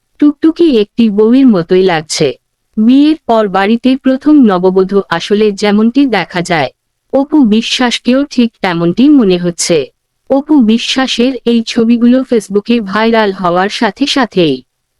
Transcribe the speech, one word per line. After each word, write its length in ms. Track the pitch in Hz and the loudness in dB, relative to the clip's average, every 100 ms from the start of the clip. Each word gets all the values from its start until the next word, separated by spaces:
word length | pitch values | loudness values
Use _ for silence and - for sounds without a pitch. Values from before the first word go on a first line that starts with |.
| _ - | _ -2
টুকটুকি 600 | 294 - 320 320 339 226 | -2 0 -2 0 0 0
একটি 320 | 208 - 226 | -2 -2 0
বউয়ের 360 | 202 220 254 262 | 2 2 4 4
মতোই 360 | 196 165 185 | 2 0 0
লাগছে। 560 | 190 160 160 - 147 123 _ _ _ - | 0 -2 -4 -4 -4 -4 _ _ _ -2
বিয়ের 400 | 220 269 302 320 - | 2 4 2 0 -2
পর 220 | 226 208 | -2 0
বাড়িতে 480 | 190 196 233 247 269 | -2 -2 0 -2 -2
প্রথম 360 | 262 262 294 | -2 -2 2
নববধূ 680 | 302 226 180 185 190 190 196 - | 4 4 2 0 0 0 -2 -4
আসলে 440 | 165 - 208 214 | -6 -2 0 0
যেমনটি 540 | 196 208 208 226 277 277 | -2 0 2 2 0 0
দেখা 360 | 208 165 180 | -2 -4 -6
যায়, 280 | 175 165 131 _ _ _ _ | -4 -2 -4 _ _ _ _
অপু 320 | 262 277 311 | -4 0 2
বিশ্বাসকেও 800 | 233 214 - - 247 - - 262 | 2 0 -2 -2 -2 -4 -2 -2
ঠিক 280 | 294 - 233 _ | -2 -2 -4 _
তেমনটি 460 | 190 170 170 180 269 | -6 -2 -2 0 2
মনে 300 | 277 202 180 | 4 2 0
হচ্ছে। 520 | 175 175 - 165 127 _ _ _ - | -2 -4 -2 -2 -4 _ _ _ -4
অপু 300 | 269 285 302 | -4 0 2
বিশ্বাসের 720 | 214 233 - - 262 - 247 254 | 2 0 -2 -4 -4 -2 -2 -2
এই 180 | 233 233 | -2 -2
ছবিগুলো 600 | 226 - 226 233 240 254 | -2 -2 0 2 2 0
ফেসবুকে 560 | 262 233 202 202 - 240 | 0 -4 -2 -4 -2 -4
ভাইরাল 520 | 190 208 226 220 214 | -2 -2 0 0 0
হওয়ার 360 | 190 180 180 196 | -2 -2 -2 -2
সাথে 380 | - 226 - 277 | -2 -4 -4 -4
সাথেই 560 | 285 247 185 160 131 - _ _ | -2 -2 0 -2 -2 -10 _ _